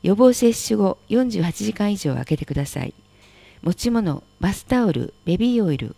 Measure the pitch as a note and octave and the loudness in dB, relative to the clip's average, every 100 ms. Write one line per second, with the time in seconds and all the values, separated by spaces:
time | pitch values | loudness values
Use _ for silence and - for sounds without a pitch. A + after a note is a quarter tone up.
0 | F3 G3+ B3+ A#3+ A#3 A3+ - G#3+ G3 - | 0 6 6 6 2 2 -2 0 0 -2
1 | _ A3+ B3+ G#3 E3+ - G#3 G#3+ G#3 G3+ | _ -2 0 0 -2 -2 -6 -2 -2 -2
2 | D3 B2+ C3 D#3 - C#3 C#3 C#3 - - | -2 -4 -2 -4 -2 -4 -4 -6 -10 -12
3 | _ - - - - - - F#3 A#3+ A#3 | _ -20 -20 -20 -20 -6 -4 -2 0 0
4 | F#3+ C#3 _ _ F#3 G3 - B3+ A3+ F3+ | 0 -4 _ _ -4 -4 -2 0 2 0
5 | - - - F3+ A#3 A#3+ F#3+ C#3 A2+ | -4 -8 -4 0 2 2 0 -2 -6